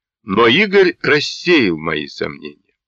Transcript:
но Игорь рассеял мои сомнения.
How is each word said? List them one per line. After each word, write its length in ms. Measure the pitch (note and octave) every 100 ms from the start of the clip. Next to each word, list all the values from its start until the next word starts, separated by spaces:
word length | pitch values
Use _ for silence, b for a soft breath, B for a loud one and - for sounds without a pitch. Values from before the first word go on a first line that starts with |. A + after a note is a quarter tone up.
| _ _
но 240 | - G2 A#2
Игорь 500 | D3 G#3+ G3 F#3 -
рассеял 760 | - D3 - - F3 F3 G#2 D#2+
мои 300 | D#2+ D#2 D2
сомнения. 680 | - E2+ C#2+ D2+ - _ _